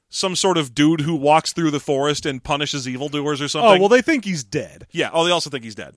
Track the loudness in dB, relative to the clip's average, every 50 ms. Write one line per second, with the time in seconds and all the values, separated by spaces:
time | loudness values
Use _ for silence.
0 | _ _ -8 -6 -4 -4 -2 0 0 2 2 0 0 -2 0 2 4 4 4 2
1 | 0 -2 -2 0 2 4 4 4 2 0 -4 -2 -2 -2 -2 -2 -2 -2 -2 0
2 | 0 -2 -2 -2 -4 -6 -8 -6 -6 -6 -4 -4 -4 -4 -6 -6 -8 -8 -8 -8
3 | -8 -6 -6 -4 -4 -4 -4 -4 -4 -4 -2 2 6 6 6 6 6 6 4 4
4 | 4 2 0 -2 -2 -4 -6 -6 -6 _ -6 -6 -6 -8 -12 -20 -20 -10 -6 -4
5 | -4 -2 0 0 2 2 0 0 -2 -4 -8 -10 -10 -10 -14 -14 -14 -16 -16